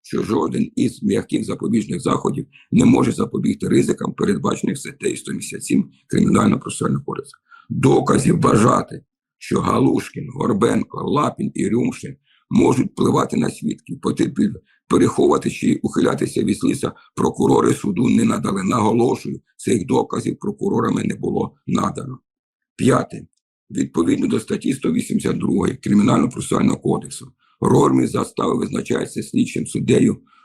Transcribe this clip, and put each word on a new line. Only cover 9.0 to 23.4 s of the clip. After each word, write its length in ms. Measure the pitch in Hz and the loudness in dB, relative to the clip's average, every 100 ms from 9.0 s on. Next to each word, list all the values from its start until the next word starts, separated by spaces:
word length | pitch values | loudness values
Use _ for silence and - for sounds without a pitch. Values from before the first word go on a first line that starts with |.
| _ _ _ _ | _ _ _ _
що 220 | - - | -4 -2
Галушкін, 680 | 85 110 131 - - - - | 0 2 2 0 -4 -12 -12
Горбенко, 760 | - - 101 117 - - - 80 | -6 -2 0 2 0 -4 -6 -2
Лапін 400 | 139 - - - | -2 -2 -4 -6
і 140 | - - | -2 0
Рюмшин 480 | - - - - 139 _ _ _ | 0 0 -4 -14 -16 _ _ _
можуть 420 | - - - - | 2 4 2 -2
впливати 440 | - - - - - | 0 2 2 0 0
на 140 | - | -2
свідків, 500 | - - - - - | -2 -6 -6 -10 -6
потерпілих, 640 | - - - - - - _ _ _ | -4 0 -2 0 -2 -2 _ _ _
переховувати 640 | - - - 71 69 - | 2 2 4 2 2 -2
чи 300 | - - - | -2 0 0
ухилятися 640 | - - - - - - | -2 0 0 0 -2 -2
від 140 | - 101 | -2 0
слідства, 360 | - - - - _ - | -2 0 -2 -2 _ -2
прокурори 580 | 67 - - - - | -2 2 2 4 4
суду 340 | - - - 120 | 0 -2 0 2
не 160 | 107 | 4
надали. 380 | 113 110 104 95 | 2 0 -2 -2
Наголошую, 800 | 95 120 104 120 120 - - - _ _ | -2 2 2 2 2 0 -6 -12 _ _
цих 300 | - 104 - | -2 -2 0
доказів 520 | 120 - - 110 - | 0 0 -4 -4 -4
прокурорами 640 | 101 - - 117 117 - | -6 -2 0 0 0 0
не 100 | - | -2
було 400 | - - - - - - | -4 -4 -2 -4 -8 -4
надано. 520 | - - - - - _ _ _ _ _ - | -2 -2 -4 -12 -14 _ _ _ _ _ 0
П'яте. 500 | 123 131 - - - _ | 2 2 0 -12 -16 _